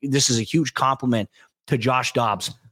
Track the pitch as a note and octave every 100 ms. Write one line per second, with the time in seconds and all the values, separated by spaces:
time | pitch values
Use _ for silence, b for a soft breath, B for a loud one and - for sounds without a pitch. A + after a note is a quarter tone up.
0 | C#3 C3+ - A#2 A2 E3 C#3 - C3+ C3+
1 | B2+ A#2 G2 b b _ - C#3 A#2 B2+
2 | A#2+ B2+ A#2 G2 - - -